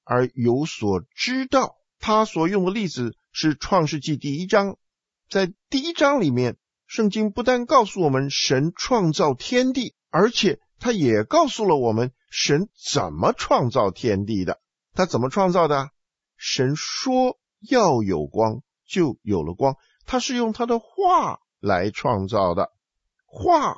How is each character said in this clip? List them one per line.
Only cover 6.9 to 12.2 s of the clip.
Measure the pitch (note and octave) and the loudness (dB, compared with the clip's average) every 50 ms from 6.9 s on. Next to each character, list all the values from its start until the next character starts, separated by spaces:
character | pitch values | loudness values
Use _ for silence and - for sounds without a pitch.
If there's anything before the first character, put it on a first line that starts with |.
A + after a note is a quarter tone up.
| - - A3+ G#3 | -4 -2 0 0
经 | G3 A3 G#3+ G#3+ | 0 0 -2 -2
不 | G3+ - A#3 | -2 -2 0
但 | B3+ B3+ B3 A#3+ | 0 0 0 0
告 | A#3+ D#4+ C4+ A3+ | 2 4 4 4
诉 | F#3+ - G3+ F3 | 2 0 0 0
我 | D3 | 2
们 | C3 C3 C#3 C#3+ | 2 2 0 -2
神 | C#3 - - - C#3+ C3 C#3+ E3 E3+ | -4 -4 -2 0 2 2 2 0 -2
创 | - - - C4 A#3 F#3+ D#3+ D3+ | -4 -4 -2 0 2 2 2 2
造 | - F#3 D3+ C3 | 2 2 0 0
天 | - - - B3+ B3 B3+ B3+ C4 | -2 -4 -2 0 0 2 2 0
地， | C4+ A#3+ F3+ _ _ _ _ | -2 -6 -8 _ _ _ _
而 | - D3+ F#3+ A#3 | 0 2 2 2
且 | A#3 - - F#3+ - - _ _ _ - | 2 2 0 0 0 -2 _ _ _ -8
他 | - A#3+ A#3+ | -4 -2 0
也 | G3+ D3+ B2 A2 G#2 G#2+ | 2 2 2 2 2 0
告 | - - D#4 E4+ | 2 2 2 2
诉 | C4+ - - A3 | 2 0 -2 0
了 | G3 D#3+ | 2 2
我 | C#3+ B2 A#2 G#2+ | 2 2 2 0
们 | A2 A#2+ B2+ - _ | 0 -2 -2 -4 _